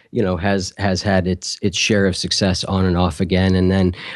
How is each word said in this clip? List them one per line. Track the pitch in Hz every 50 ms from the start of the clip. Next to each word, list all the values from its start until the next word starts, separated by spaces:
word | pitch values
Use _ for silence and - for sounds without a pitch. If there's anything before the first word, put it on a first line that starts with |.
| _ _
you | - 120
know, | 107 92 92
has, | 85 90 101 98 98 92 - -
has | - 98 101 92 92 -
had | 107 95 92 85
its, | 90 92 87 - - - -
its | - 101 82
share | - - - 110 101 98
of | 95 90
success | - - 92 - - 104 95 92 - -
on | - 95 95 92
and | 92 87
off | 87 90 87 80 -
again. | 95 90 98 90 92 95 92
And | 92 92 92
then | 95 95 92 90 90 - - - -